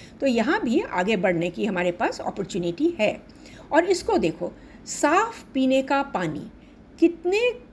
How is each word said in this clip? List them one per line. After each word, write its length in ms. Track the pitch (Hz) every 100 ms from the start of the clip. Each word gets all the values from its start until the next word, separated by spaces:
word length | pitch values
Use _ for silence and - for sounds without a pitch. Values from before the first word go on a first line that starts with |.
| - -
तो 60 | 277
यहाँ 340 | 226 220 415
भी 160 | 294 285
आगे 360 | 480 180 185 214
बढ़ने 340 | 190 170 175
की 140 | 196
हमारे 280 | 208 180 180
पास 280 | 175 247 -
opportunity 760 | - - 196 190 175 170 330 339
है। 200 | 214 - - - - - -
और 120 | 294
इसको 340 | 349 359 - 370
देखो, 340 | 175 - - - - - -
साफ 600 | - 285 349 453 - -
पीने 280 | 269 262 269
का 200 | 269 277
पानी 480 | 277 190 170 151 165 - - - - -
कितने 400 | 339 339 349 403 494 - -